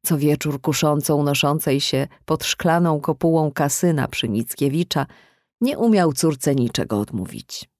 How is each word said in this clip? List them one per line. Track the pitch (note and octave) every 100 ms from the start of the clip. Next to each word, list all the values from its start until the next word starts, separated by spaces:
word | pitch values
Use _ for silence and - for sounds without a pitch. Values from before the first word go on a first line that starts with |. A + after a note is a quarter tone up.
| -
co | D#3
wieczór | D3 D3 D3+ C#3+
kusząco | D#3+ C#3+ D#3 D3+ C#3+ D3
unoszącej | C#3+ D3 C#3+ D#3 - C#3
się | - C3 C#3 _ -
pod | D#3
szklaną | - - F3 E3 E3+ D3+
kopułą | D3 D3 E3+ D#3+ D#3
kasyna | - C#3+ - F3+ D3+ B2+
przy | - B2
Mickiewicza, | G#2+ A2 - C#3+ D3+ F3 D3+ C3 - _ _ _ _
nie | B3 -
umiał | A#3 G#3 E3+
córce | C3 D#3+ C#3 D3+ C#3
niczego | A#2+ - - G#2
odmówić. | G#2 G#2 F#2 - - - -